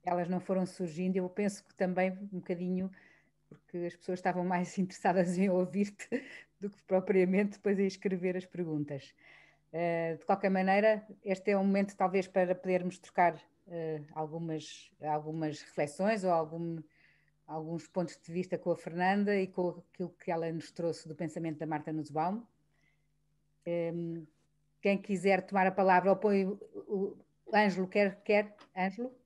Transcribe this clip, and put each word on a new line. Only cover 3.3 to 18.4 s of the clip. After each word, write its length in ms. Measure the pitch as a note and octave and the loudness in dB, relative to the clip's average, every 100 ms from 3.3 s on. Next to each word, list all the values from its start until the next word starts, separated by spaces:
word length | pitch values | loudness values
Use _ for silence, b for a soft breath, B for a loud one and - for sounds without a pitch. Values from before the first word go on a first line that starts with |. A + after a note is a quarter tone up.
| _ _ | _ _
porque 300 | - _ F3 | -20 _ -6
as 180 | F3 E3+ | -6 -8
pessoas 240 | - F3+ | -6 -2
estavam 240 | F#3 F3 | 0 0
mais 340 | F3+ F3+ F3 - | 0 0 -2 -2
<laughs> 0 | |
interessadas 580 | F3+ - G3+ F3+ F3 F3 | -4 0 2 2 2 2
em 140 | G3 | 2
ouvir-te 580 | F3+ F3+ F3+ G3+ - - B3+ B B B _ | 2 2 0 -2 -4 -6 -6 B B B _
do 100 | G3+ | -12
que 100 | - | -12
propriamente 680 | - F#3 F#3 F#3+ F3+ F#3+ G#3 | 0 0 4 4 6 4 2
depois 260 | G3+ G#3 G3 | -2 -2 2
em 60 | G3 | 0
escrever 500 | F#3+ G3+ F#3 F3+ F3+ | 0 -4 -2 -2 -4
as 100 | F3+ | -6
perguntas. 680 | F3 E3+ D#3 D3 C#3 - _ b b b b _ | -6 -4 -2 -4 -8 -12 _ b b b b _
Eh, 440 | E3 E3+ E3+ E3 D#3+ | -2 0 0 -2 -4
de 60 | |
qualquer 260 | - F#3+ G3+ | 0 2 2
maneira, 560 | F#3+ F#3+ G3 A3 G#3+ - - | 2 4 6 6 2 -2 -12
este 260 | G3+ F#3 - | -4 -2 2
é 80 | G3 | 2
um 60 | |
momento 300 | G3 G3 G3 | 4 2 0
talvez 320 | - F#3 F#3+ F#3 | 0 2 2 2
para 280 | G3 F3+ | 2 2
podermos 440 | F3+ F#3 F3+ F3+ - | 0 0 0 0 -6
trocar, 400 | - - F3 D#3 - _ - | -6 2 2 2 -16 _ -12
eh, 320 | E3+ D#3+ D#3 D3+ | -8 -6 -6 -8
algumas, 760 | D#3 D#3 E3 E3 D#3 D3 - - _ | -8 -6 -6 -6 -6 -8 -18 -20 _
algumas 580 | D3 D3+ D3+ D#3+ D3+ C#3+ | -4 -4 -4 -4 -4 -6
reflexões 640 | - - D3 - G3 A3 | -10 -4 -4 0 0 0
ou 60 | F#3 | 2
algum, 520 | E3 D#3 E3 E3+ E3 D#3 b b b b _ - | 0 0 -6 -6 -8 -12 b b b b _ -12
alguns 400 | D#3 D#3 E3 - | -10 -6 -8 -4
pontos 320 | F#3+ F3 - | -4 -4 -8
de 140 | - | -8
vista 240 | E3+ | -6